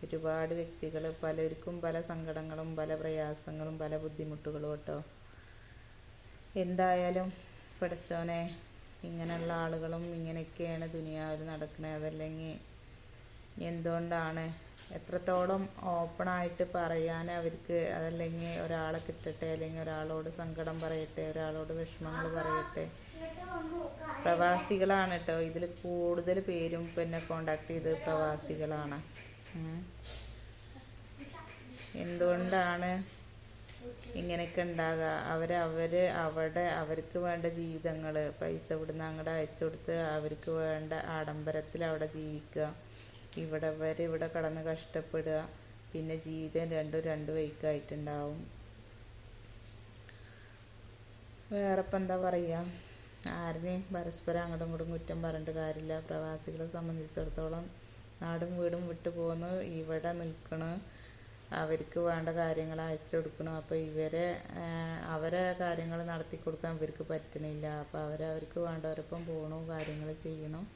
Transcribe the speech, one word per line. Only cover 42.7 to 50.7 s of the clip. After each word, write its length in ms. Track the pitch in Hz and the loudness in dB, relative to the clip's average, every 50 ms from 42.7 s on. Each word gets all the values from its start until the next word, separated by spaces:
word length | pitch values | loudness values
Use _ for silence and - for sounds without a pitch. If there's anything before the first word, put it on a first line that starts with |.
| 160 - - - - - - - - - - - - - 165 | 0 -6 -12 -14 -16 -16 -16 -16 -16 -16 -14 -10 -6 -4 -4
ഇവിടെ 240 | 160 156 156 156 160 156 | 0 0 2 2 2 2
അവര് 280 | 156 156 160 156 156 170 170 | 2 2 2 2 4 2 2
ഇവിടെ 200 | 165 160 156 165 165 | 2 2 0 2 2
കിടന്ന് 300 | 170 160 156 156 160 160 160 | 2 2 2 0 0 0 0
കഷ്ടപ്പെടുക. 680 | 160 160 - - - 160 160 160 - 160 156 160 156 156 160 165 - - - - - - - - | 0 -2 -2 -4 -4 -4 -2 0 0 0 2 2 2 2 0 -2 -8 -12 -14 -16 -16 -16 -16 -6
പിന്നെ 260 | - 160 160 160 160 160 160 | -4 -4 -2 0 -2 -2 -2
ജീവിതം 480 | 165 160 160 160 156 - 165 165 165 165 156 | -2 -4 -2 -2 2 2 2 2 4 2 2
രണ്ടും 260 | 156 151 151 160 160 160 | 2 2 2 2 2 2
രണ്ട് 220 | 156 151 151 151 156 160 | 0 0 0 0 2 2
വഴിക്കായിട്ടുണ്ടാവും. 1040 | 156 151 147 - - 156 151 147 147 - 151 147 151 147 147 147 147 147 147 160 170 - - - - - - - - - - - - - - - - - - - - - - - - - - - - - - - - - - - - - - - - - - - - - | 2 0 -2 0 2 2 2 2 0 -2 -4 -4 -2 -2 0 0 0 -2 -2 -4 -6 -8 -10 -12 -14 -14 -14 -16 -16 -16 -16 -16 -16 -14 -14 -14 -14 -14 -14 -14 -14 -14 -14 -14 -14 -14 -14 -16 -16 -16 -16 -16 -16 -16 -16 -16 -16 -16 -16 -16 -18 -18 -18 -18 -18 -18